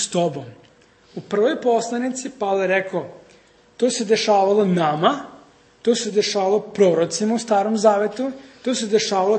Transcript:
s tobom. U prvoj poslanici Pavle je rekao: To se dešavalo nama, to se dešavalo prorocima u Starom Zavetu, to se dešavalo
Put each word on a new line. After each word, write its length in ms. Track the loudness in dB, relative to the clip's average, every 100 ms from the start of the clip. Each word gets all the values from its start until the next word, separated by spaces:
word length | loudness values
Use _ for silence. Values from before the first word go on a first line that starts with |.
s 80 | -4
tobom. 360 | -2 -2 -4 -14 -18 -20 _ _ _ _ -16
U 60 |
prvoj 400 | -6 0 0 0
poslanici 680 | 0 0 -2 -4 -4 -6 -10 -6
Pavle 240 | -2 0
je 40 | 0
rekao: 420 | 0 -2 -6 -8 -16 -20 -20 _ _ _ -2
To 120 | -2
se 160 | 0 0
dešavalo 600 | 0 2 4 4 4 2
nama, 600 | 2 0 2 2 0 -8 -20 -20 _ _ _
to 140 | -2 0
se 160 | 0
dešavalo 480 | -2 0 0 0 0
prorocima 760 | -2 2 4 4 0 -2 -2 -2
u 40 |
Starom 380 | 0 0 2 2
Zavetu, 540 | 4 4 0 -4 -8 -8 -18 -10
to 140 | -4 -4
se 120 | 0
dešavalo 500 | 0 0 0 2